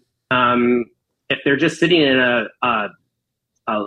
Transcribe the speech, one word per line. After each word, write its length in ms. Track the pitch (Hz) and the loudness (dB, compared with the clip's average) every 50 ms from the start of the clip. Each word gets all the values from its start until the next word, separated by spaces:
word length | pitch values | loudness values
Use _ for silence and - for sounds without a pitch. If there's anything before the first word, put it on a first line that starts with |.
| _ _ _ _ _ - | _ _ _ _ _ -4
um, 540 | 131 127 123 120 123 120 120 120 123 120 113 - _ _ _ _ _ _ _ - | -2 0 0 2 2 2 2 0 0 0 -2 -6 _ _ _ _ _ _ _ -6
if 80 | 139 - - | -6 -4 0
they're 120 | 143 139 | 0 0
just 220 | 131 160 165 165 - | 2 0 -2 0 0
sitting 220 | 170 165 180 165 | 0 2 4 4
in 180 | 147 135 131 131 | 4 4 2 2
a, 260 | 127 123 120 120 110 95 - - 127 | 2 2 0 -2 -4 -6 -8 -6 -4
a, 260 | 123 117 107 104 98 90 _ _ _ _ _ _ _ _ _ _ _ _ _ - - | -2 -2 -2 -4 -6 -10 _ _ _ _ _ _ _ _ _ _ _ _ _ -8 -6
a 160 | 113 107 101 | -4 -4 -4